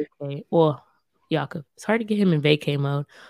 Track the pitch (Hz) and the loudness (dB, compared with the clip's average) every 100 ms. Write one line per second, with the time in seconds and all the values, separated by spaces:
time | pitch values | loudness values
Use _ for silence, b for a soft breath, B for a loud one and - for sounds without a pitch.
0 | 151 - 143 143 - 170 156 135 _ _ | -4 -10 -10 -10 -2 2 2 0 _ _
1 | _ _ - 156 143 160 - - - 226 | _ _ -4 -4 -4 -10 -14 -12 -4 -2
2 | 214 208 190 156 147 151 - 143 139 143 | 0 2 2 4 4 2 0 -2 -2 -2
3 | - B | -6 B